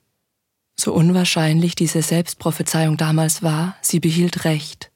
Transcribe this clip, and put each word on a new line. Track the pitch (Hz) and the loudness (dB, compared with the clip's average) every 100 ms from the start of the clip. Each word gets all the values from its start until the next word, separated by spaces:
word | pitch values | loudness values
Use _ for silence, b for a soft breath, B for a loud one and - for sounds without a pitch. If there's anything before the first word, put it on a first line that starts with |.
| _ _ _ _ _ _ _ | _ _ _ _ _ _ _
So | - - | -8 -2
unwahrscheinlich | 185 165 185 180 - 160 160 170 | 2 4 4 2 0 2 2 2
diese | - 160 165 | 0 -2 0
Selbstprophezeiung | 156 165 170 - 165 160 160 160 160 151 | 0 0 -2 -4 -4 -4 -2 0 0 0
damals | 160 156 156 - | 0 2 0 0
war, | 165 156 175 - | -2 -2 -4 -4
sie | - 170 | -2 0
behielt | 160 160 175 175 165 | 0 2 0 0 -2
Recht. | 156 - - - | -2 -4 -14 -20